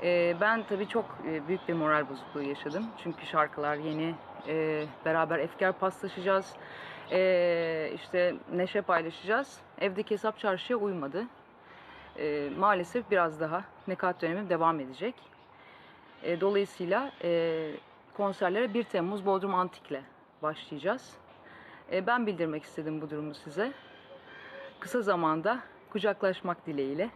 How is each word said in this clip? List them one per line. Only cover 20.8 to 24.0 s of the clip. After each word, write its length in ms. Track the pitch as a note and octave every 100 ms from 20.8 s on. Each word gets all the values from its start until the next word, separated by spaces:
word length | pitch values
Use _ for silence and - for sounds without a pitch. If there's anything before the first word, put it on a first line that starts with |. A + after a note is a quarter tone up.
| D#3+ B3+ - - - - - - - - -
E, 160 | F#3 F#3+
ben 200 | A#3+ A3
bildirmek 360 | F3+ E3 D#3
istedim 380 | - - D#3 D#3
bu 80 | D3+
durumu 240 | D3+ D3+
size. 400 | D3 D#3+ D3+ A#3 C#4 - -